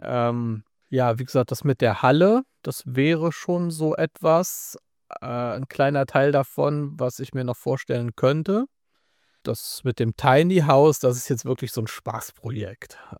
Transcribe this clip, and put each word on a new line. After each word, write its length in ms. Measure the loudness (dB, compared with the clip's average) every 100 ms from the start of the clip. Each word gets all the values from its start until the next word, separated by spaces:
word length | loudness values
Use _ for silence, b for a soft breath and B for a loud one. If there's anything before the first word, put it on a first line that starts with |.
Ähm, 600 | -6 -2 0 -2 -4 -6 -10 _ _
ja, 280 | 0 0 0
wie 80 | -2
gesagt, 240 | -2 -2
das 140 | -2
mit 180 | -2 2
der 220 | 0 2
Halle, 400 | 4 6 6 4 0 _
das 220 | -10 -10 -4
wäre 460 | 0 2 2 -2
schon 400 | -4 -4 -2 -2
so 240 | -2 -2 0
etwas, 840 | -2 0 2 2 0 -8 -14 -18 _ _ -20 -14
äh, 60 | -8
ein 420 | -6 -4 -6 -6
kleiner 380 | 0 2 2 0
Teil 260 | 2 4
davon, 600 | 2 0 0 0 0 -4 -4
was 200 | -6 -6
ich 140 | -8
mir 100 | -6
noch 140 | -6 -6
vorstellen 580 | -4 -4 -4 -4 -4 0
könnte. 500 | 2 2 0 -2 -2 _ _ _ _ _ _ _
Das 400 | -8 -6 -8 -6 -4
mit 140 | -2
dem 160 | -2 0
Tiny 420 | 4 4 6 4
House, 380 | 4 6 6 4
das 160 | 0 0
ist 140 | -2
jetzt 160 | -4 -4
wirklich 260 | -6 -6
so 100 | -6
ein 60 | -8
Spaßprojekt, 1120 | -8 -10 -10 -12 -12 -10 -8 -10 -12 -20 -20 B